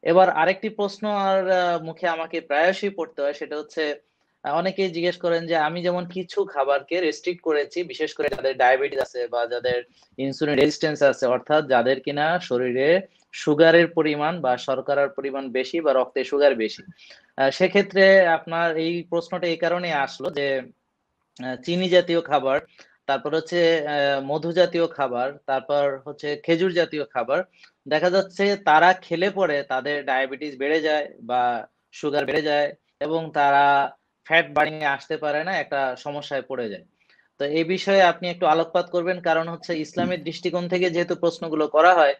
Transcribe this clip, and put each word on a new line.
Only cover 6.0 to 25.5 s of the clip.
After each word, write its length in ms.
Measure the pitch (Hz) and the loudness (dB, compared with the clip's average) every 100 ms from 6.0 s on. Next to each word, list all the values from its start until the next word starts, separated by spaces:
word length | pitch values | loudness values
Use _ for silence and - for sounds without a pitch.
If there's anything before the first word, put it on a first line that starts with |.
| 175 | -6
কিছু 400 | 180 180 - 190 | -10 -8 -4 -4
খাবারকে 560 | 143 135 139 135 175 | 0 0 0 0 -2
রেস্ট্রিক্ট 400 | 170 151 - 175 | -2 -4 -6 -6
করেছি, 420 | 165 151 143 170 | -2 -2 -2 -6
বিশেষ 300 | 175 - 156 | -8 -6 -8
করে 160 | - 147 | -4 -4
যাদের 280 | - 131 131 | 0 -2 2
ডায়াবেটিস 420 | 127 131 139 135 | 4 4 0 -2
আছে 280 | 131 127 120 | -6 -4 -4
বা 180 | 120 117 | -4 -2
যাদের 380 | 123 123 123 120 _ _ - | -2 -2 -2 -6 _ _ -8
ইনসুলিন 380 | 135 135 151 139 | -8 -2 0 4
রেজিস্ট্যান্স 480 | 147 147 160 147 | 2 2 -4 2
আছে, 220 | 139 127 127 | 2 2 0
অর্থাৎ 420 | 123 - 151 151 | -2 2 0 2
যাদের 340 | 127 120 135 | 2 2 0
কিনা 380 | 147 143 151 180 | -2 -2 0 -2
শরীরে 600 | - 123 127 123 143 180 190 _ _ | -2 -2 0 0 2 2 0 _ _
সুগারের 560 | - - 147 165 165 170 | -8 -2 6 8 8 6
পরিমাণ 540 | 170 156 147 147 175 | 2 0 0 -2 -2
বা 160 | 135 123 | -2 -2
শর্করার 520 | 131 131 - 143 139 | -2 -4 -2 0 0
পরিমাণ 420 | 139 139 135 135 | -2 -8 -8 -6
বেশি 300 | 123 127 165 | -4 -2 -2
বা 120 | 156 | 2
রক্তে 300 | 131 123 - | 2 0 -2
সুগার 320 | 127 143 143 123 | -2 2 4 4
বেশি। 280 | 107 - - - - - _ - | -2 -4 -18 -20 -20 -20 _ 0
আহ, 120 | 135 | 0
সেক্ষেত্রে 800 | - 185 202 196 190 190 190 175 | 2 2 2 0 4 8 8 6
আপনার 500 | 160 165 165 170 160 | 2 -2 -2 -2 -2
এই 260 | 165 175 165 | -2 -4 -4
প্রশ্নটা 380 | 170 165 180 175 | -6 -4 -6 -4
এই 100 | 165 | -2
কারণে 360 | 165 175 180 | -2 -2 -2
আসলো 360 | 151 135 - 143 | -2 -2 -4 -8
যে, 320 | 143 143 135 127 _ _ _ _ _ _ _ | -4 -2 -2 -6 _ _ _ _ _ _ _
আহ, 120 | 127 127 | -10 -8
চিনি 280 | 147 175 185 | -4 -2 4
জাতীয় 320 | 180 175 170 | 4 4 -2
খাবার, 380 | 165 143 131 139 - _ - _ - | 0 0 0 -2 -4 _ -20 _ -4
তারপর 300 | 135 143 156 | -4 -2 -4
হচ্ছে, 520 | 156 175 165 165 147 | -2 0 2 2 0
আহ, 340 | 147 143 139 | 0 0 0
মধু 300 | 135 156 170 | -2 -4 -2
জাতীয় 360 | 170 175 175 165 | 2 2 2 -2
খাবার, 460 | - 135 123 131 147 | -2 -4 -2 -4 -6
তারপর 540 | - | -4